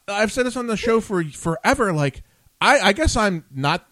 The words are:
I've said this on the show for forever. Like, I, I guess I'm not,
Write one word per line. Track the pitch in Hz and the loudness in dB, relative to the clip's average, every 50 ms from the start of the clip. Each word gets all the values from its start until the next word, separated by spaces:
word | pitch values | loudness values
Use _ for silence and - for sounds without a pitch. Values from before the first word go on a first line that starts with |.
| _ - | _ -8
I've | 202 208 220 208 | -2 -2 -2 0
said | - 262 247 | 0 -2 -2
this | 254 233 254 | -2 -4 -4
on | 240 233 | -4 -4
the | 220 | -4
show | - - 240 226 226 | -2 0 0 2 0
for | 214 - 202 180 165 | 0 0 -2 -2 -2
forever. | 147 - - - 170 165 - - - 269 269 226 190 165 | -4 -6 -6 -4 -4 -4 -2 0 0 0 2 0 0 0
Like, | 151 143 139 - - - - _ _ _ _ _ _ | 0 0 -2 -2 -6 -12 -20 _ _ _ _ _ _
I, | 175 220 277 269 | 2 4 4 4
I | 185 208 202 | 4 2 2
guess | 247 311 311 - | 2 2 0 2
I'm | 247 214 202 180 160 - _ 135 | 2 2 0 0 -2 -6 _ -6
not, | 135 135 143 165 175 - _ | -4 -2 0 0 -2 -4 _